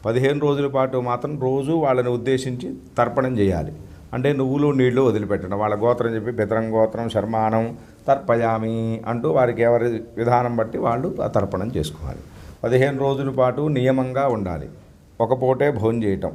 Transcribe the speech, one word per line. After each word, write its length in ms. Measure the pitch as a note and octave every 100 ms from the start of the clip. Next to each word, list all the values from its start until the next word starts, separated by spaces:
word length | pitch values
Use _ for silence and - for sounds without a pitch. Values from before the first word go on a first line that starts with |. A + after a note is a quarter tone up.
| G#2+
పదిహేను 340 | A#2 C3+ D3 D3
రోజుల 220 | C#3+ C#3+ C3+
పాటు 260 | C3 C3 B2
మాత్రం 240 | B2 C#3+ D3 B2+
రోజు 260 | C3+ C#3 E3
వాళ్ళని 300 | D3 B2+ B2 A#2+
ఉద్దేశించి 520 | A2 C3 C3 B2 B2 C3+ - -
తర్పణం 360 | A#2+ - C3+ B2
చేయాలి. 320 | G2 F2 D2+ - - - - B2
అంటే 160 | C3 C#3+
నువ్వులు 300 | C3 C#3 D3 C3+
నీళ్లు 240 | B2+ A#2+ C3+
వదిలిపెట్టడం, 480 | G#2+ G2+ G2+ F#2 G2+
వాళ్ళ 120 | G#2+ G#2
గోత్రం 300 | A2+ A#2+ A#2 A2+
చెప్పి 180 | G#2+ A#2+
పితరం 260 | G#2 A2+ A2+ A2
గోత్రం 340 | A2 A2+ A#2 A2
శర్మాణం 520 | G#2 A2+ A2 A2 A2+ A#2 - - -
తర్పయామి 680 | B2+ - A#2 A2+ A2+ A2 A2+ A2+ A2+ -
అంటూ 160 | A#2+ C3+ D3+
వారికి 240 | B2 A2+ A#2
ఎవరి 220 | A#2 A#2+ A2+ - -
విధానం 340 | A#2 B2 B2 A#2
బట్టి 180 | A2 - B2+
వాళ్ళు 220 | A#2+ D#3+ - G#2+
ఆ 40 | A2+
తర్పణం 320 | G2 F#2+ G#2+ G#2
చేసుకోవాలి. 460 | D2+ - C#2+ - - - - -
పదిహేను 340 | A#2 B2+ C3+ C3+ C#3
రోజుల 240 | C#3 C3+ B2+
పాటు 200 | B2+ A#2+ D3+ C#3
నియమంగా 480 | B2+ C3 C3 B2+ C#3 A2+
ఉండాలి. 320 | F#2+ E2 C#2 - - - - -
ఒక 100 | A2+ B2+
పూటే 260 | B2+ C3 C#3+ B2+
భోజనం 240 | A2+ A#2
చేయటం 280 | G#2+ F#2+ F2+